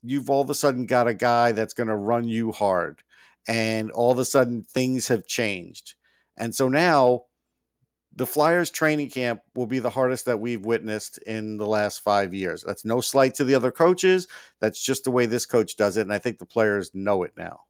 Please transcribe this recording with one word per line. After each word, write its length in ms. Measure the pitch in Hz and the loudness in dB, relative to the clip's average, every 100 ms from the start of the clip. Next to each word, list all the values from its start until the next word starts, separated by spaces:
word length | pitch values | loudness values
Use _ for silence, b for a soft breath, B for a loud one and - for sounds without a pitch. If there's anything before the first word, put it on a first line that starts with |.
you've 280 | 117 139 123 | -4 -4 0
all 100 | 139 | 0
of 80 | 135 | 0
a 60 | |
sudden 320 | 143 147 123 123 | 0 0 0 0
got 220 | 127 120 | 2 2
a 40 | |
guy 400 | 107 123 120 120 | 2 2 4 2
that's 220 | 110 110 | 2 -2
gonna 220 | - 117 107 | -4 -2 -2
run 280 | 101 120 117 | 0 0 0
you 240 | 113 113 | -2 -4
hard 500 | 107 101 92 82 76 _ b b b - | 0 0 2 -2 -8 _ b b b -4
and 440 | 113 110 110 110 | -2 0 -2 -4
all 200 | - 120 | 0 2
of 80 | 123 | 2
a 60 | |
sudden 380 | 123 139 123 120 | 2 2 2 -2
things 460 | 101 - 127 127 - | -6 -2 0 -2 0
have 180 | 117 - | -2 -2
changed. 680 | - 110 98 87 87 - - _ _ _ - | -4 -2 -4 -10 -20 -20 -20 _ _ _ -10
And 160 | 113 | -8
so 140 | 113 131 | -2 0
now 560 | 139 175 151 127 123 - _ _ _ _ _ _ _ _ | 2 4 4 4 2 -2 _ _ _ _ _ _ _ _
the 120 | - 127 | -8 -6
Flyers 440 | - 151 175 170 | 2 2 4 0
training 380 | - 156 151 139 | 0 0 0 -2
camp 320 | 131 123 113 _ | -4 -4 -4 _
will 120 | - 120 | -8 -4
be 120 | 131 | -2
the 100 | 117 | -2
hardest 380 | 123 127 127 - | 0 0 0 -2
that 140 | 117 | -2
we've 240 | 117 117 | -2 -6
witnessed 540 | 101 113 110 107 - - | -2 -2 -2 -8 -8 -16
in 380 | - 110 107 107 | -10 -8 -6 -6
the 100 | 104 | -2
last 340 | 107 104 - | 0 0 -2
five 340 | - 101 98 | 0 2 0
years. 280 | 98 92 80 | -4 -6 -6
That's 220 | - 101 | -8 -8
no 160 | 110 120 | -2 -2
slight 340 | 120 143 135 - | 0 2 2 2
to 80 | |
the 100 | 131 | 2
other 160 | 135 123 | 2 2
coaches. 560 | - 165 180 190 185 180 B B B | 2 2 4 2 2 0 B B B
That's 220 | 107 - | -4 -4
just 220 | - 131 | -4 -2
the 80 | - | 0
way 140 | 123 120 | 2 2
this 200 | 117 - | 0 0
coach 300 | 120 107 - | 0 0 0
does 200 | 104 95 | 0 0
it. 60 | |
And 100 | 98 | -2
I 60 | 104 | -2
think 200 | 127 104 | -4 -8
the 60 | |
players 460 | 90 - 107 101 90 | -6 0 2 2 -4
know 300 | 95 101 98 | -8 -2 -2
it 100 | 87 - | -2 -8
now. 240 | 85 - _ | -14 -14 _